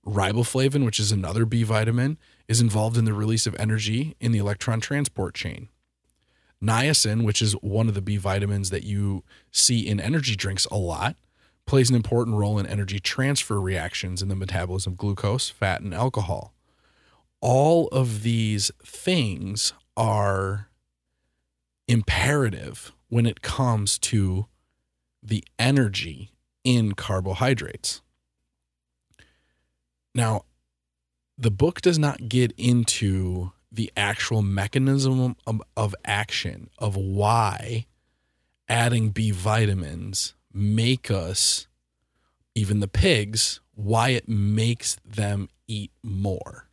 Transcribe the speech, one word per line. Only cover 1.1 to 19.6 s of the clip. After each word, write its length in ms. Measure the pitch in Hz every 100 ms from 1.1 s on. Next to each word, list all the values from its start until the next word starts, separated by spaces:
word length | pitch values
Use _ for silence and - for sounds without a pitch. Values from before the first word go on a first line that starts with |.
another 320 | 107 87 104
B 180 | 113 117
vitamin, 540 | 110 110 110 117 131 156 _ _ -
is 120 | 117
involved 340 | 120 104 110 117
in 80 |
the 80 | 113
release 340 | 104 107 113 -
of 80 | -
energy 580 | 110 110 107 110 156 -
in 120 | 117
the 60 | 113
electron 420 | 101 107 - 113
transport 540 | - 143 143 - 95
chain. 340 | - 85 - - _ _ _ _ _ _ _ _ _
Niacin, 640 | 104 110 139 151 107 110
which 180 | 113 101
is 100 | 110 101
one 280 | - 101 113
of 60 |
the 60 | 101
B 160 | 95 104
vitamins 540 | 98 98 101 101 95
that 140 | 98
you 380 | 104 101 101 92 - - _
see 340 | - - 120 101
in 140 | 101
energy 340 | 80 160 127
drinks 300 | 104 104 95 -
a 100 | 107
lot, 400 | 90 80 113 165 _ _ _ _ -
plays 240 | 135 123
an 60 | 123
important 400 | 104 120 117 107
role 220 | 104 104
in 80 | 98
energy 320 | 104 98 98
transfer 640 | - - 135 139 - 101
reactions 600 | 92 92 82 - 90 92
in 60 | 98
the 60 |
metabolism 600 | 95 95 92 90 95 95
of 20 | 90
glucose, 540 | 101 98 101 127 -
fat, 320 | - 98 90
and 100 | 101
alcohol. 640 | 87 127 113 90 85 - _ _ _ _ _ _ _ _ _
All 480 | 127 127 147 170 160
of 340 | 131 127 107
these 480 | 113 113 110 104 101 -
things 920 | - - - 180 110 87 98 104